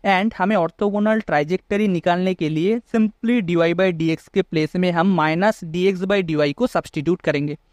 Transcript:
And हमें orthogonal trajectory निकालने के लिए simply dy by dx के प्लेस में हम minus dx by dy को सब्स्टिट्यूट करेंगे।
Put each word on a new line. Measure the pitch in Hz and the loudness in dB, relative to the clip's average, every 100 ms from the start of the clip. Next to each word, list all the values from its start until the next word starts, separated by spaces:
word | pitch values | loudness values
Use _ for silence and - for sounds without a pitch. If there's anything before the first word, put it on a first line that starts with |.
| 202 | 2
And | 185 214 | 2 0
हमें | - 190 214 | -2 0 0
orthogonal | 165 - 202 202 208 220 | 0 -2 -2 0 0 0
trajectory | - 151 147 185 _ 202 214 | 0 -2 0 -4 _ -2 0
निकालने | 175 175 175 185 | 0 0 0 -2
के | 185 156 | -2 -2
लिए | 156 175 233 | -2 0 -2
simply | _ 233 220 - 226 240 | _ 0 0 -2 -2 0
dy | 170 170 170 | 0 2 2
by | 170 190 | 2 0
dx | 165 160 160 - | 0 -2 -2 -4
के | 196 | -4
प्लेस | 180 160 156 180 | -2 -2 -2 0
में | 180 | 0
हम | 170 185 180 | 2 2 2
minus | 156 160 202 214 | 0 2 0 -2
dx | 165 170 185 185 190 | -6 0 0 0 0
by | 202 175 | 0 0
dy | 151 147 | 0 0
को | 143 254 | 0 -2
सब्स्टिट्यूट | 175 - - 147 180 | -2 -4 -6 -2 -2
करेंगे। | - 147 147 147 _ | 0 -2 -4 -8 _